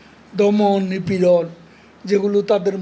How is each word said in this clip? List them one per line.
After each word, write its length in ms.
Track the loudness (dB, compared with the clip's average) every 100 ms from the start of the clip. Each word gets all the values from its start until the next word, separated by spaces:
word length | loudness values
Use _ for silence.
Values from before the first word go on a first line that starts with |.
| -20 -20 -10 -2
দমন, 420 | 0 2 2 0 -2
নিপীড়ন, 540 | -6 -4 0 4 2 0 -10 -20 -20 -20 -14
যেগুলো 340 | -4 -2 0 0 0
তাদের 240 | 0 -2 -4